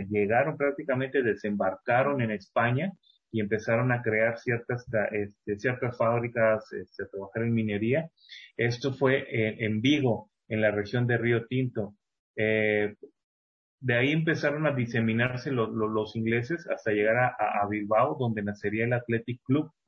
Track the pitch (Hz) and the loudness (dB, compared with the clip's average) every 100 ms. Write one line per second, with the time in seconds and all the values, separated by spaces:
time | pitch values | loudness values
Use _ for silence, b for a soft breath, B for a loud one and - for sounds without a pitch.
0 | 98 104 101 113 147 147 143 135 135 127 | -2 0 2 2 2 0 -2 -2 -2 -2
1 | 135 139 120 101 107 101 98 95 - 120 | 0 0 0 0 -2 -2 -2 -2 0 2
2 | 139 139 113 104 - - 117 127 190 185 | 2 0 -2 -4 -4 0 2 2 -2 -6
3 | b b _ 110 104 107 - 113 127 120 | b b _ -4 -2 -2 0 0 2 0
4 | 120 107 113 117 - 117 - 123 - 113 | 0 2 2 0 -2 -4 -2 -6 -4 -2
5 | 101 107 101 - - 104 131 123 120 - | 0 -2 -4 -6 -6 -2 -2 -2 -4 0
6 | 117 117 117 117 110 110 - 104 92 - | 0 2 -2 2 2 2 -2 -12 -12 -12
7 | 98 98 98 113 117 117 107 101 113 143 | -12 -10 -8 -4 0 0 0 -2 0 0
8 | 165 B B B B - 117 120 139 127 | -2 B B B B -2 -2 -2 -4 0
9 | 131 135 - 120 107 107 110 107 123 147 | 2 2 0 -2 -2 -2 -2 0 2 2
10 | 127 107 - _ - 110 107 104 101 123 | 2 0 -4 _ -6 0 2 2 -2 0
11 | 120 117 117 117 - 127 127 117 101 - | 0 2 2 0 0 -2 -2 -4 -8 -10
12 | _ _ _ - 107 110 107 104 104 - | _ _ _ -2 0 2 2 2 0 -4
13 | - _ _ _ _ _ _ _ 123 120 | -18 _ _ _ _ _ _ _ -2 2
14 | 135 160 160 151 147 147 156 127 117 120 | 2 2 2 0 0 0 0 0 0 0
15 | 113 113 123 127 - 127 110 113 107 110 | 0 2 0 -2 -2 -2 0 0 -2 0
16 | 107 113 113 117 117 165 - - 113 104 | -2 -2 0 0 0 -4 -4 -4 0 2
17 | 107 120 123 - 107 104 101 107 101 110 | 4 4 2 0 -2 0 0 -2 0 2
18 | 139 156 120 107 104 104 104 107 117 123 | 2 2 -2 -2 -4 -4 -4 -2 0 -2
19 | - 113 120 123 - 143 156 - | 0 -4 -4 -8 0 0 0 -8